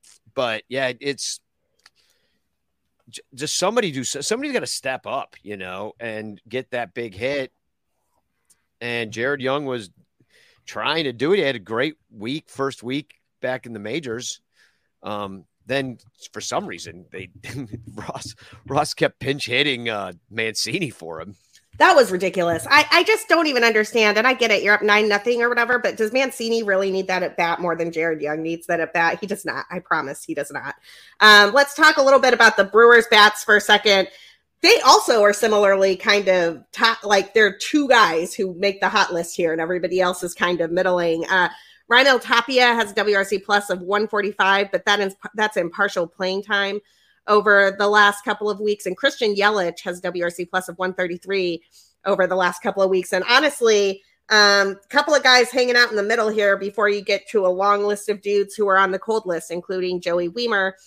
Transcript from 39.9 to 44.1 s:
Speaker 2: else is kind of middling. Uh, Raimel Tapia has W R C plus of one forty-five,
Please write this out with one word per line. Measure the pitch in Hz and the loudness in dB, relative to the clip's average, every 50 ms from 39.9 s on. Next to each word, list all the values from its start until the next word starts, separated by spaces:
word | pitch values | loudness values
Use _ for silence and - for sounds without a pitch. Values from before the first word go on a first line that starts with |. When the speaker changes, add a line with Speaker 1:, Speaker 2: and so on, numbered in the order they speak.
| 180 185 | -2 0
Speaker 2:
else | 180 180 180 - 180 | 0 0 -2 -4 -8
is | 175 - | -10 -4
kind | - 226 180 180 165 | -2 -2 -2 0 -2
of | 170 165 | -2 -2
middling. | 170 180 185 185 180 175 170 170 165 165 165 | -2 0 0 0 0 0 0 -2 -2 -2 -2
Uh, | - 190 185 175 160 - - - _ _ _ _ - | -2 0 0 0 0 -4 -10 -20 _ _ _ _ 2
Raimel | 233 254 269 277 254 233 | 2 4 6 4 4 2
Tapia | - 226 247 233 233 - 262 247 247 240 233 | 2 0 0 0 0 0 2 4 4 4 4
has | 233 214 202 196 | 0 -2 -2 -2
W | 214 202 214 202 | -2 0 2 2
R | 196 196 | 0 0
C | 196 214 190 | -2 -4 -6
plus | - - 202 202 202 - | -2 0 0 0 0 -2
of | 180 185 180 | -6 -6 -4
one | 180 202 208 220 | -2 -2 -2 -2
forty-five, | 208 | -2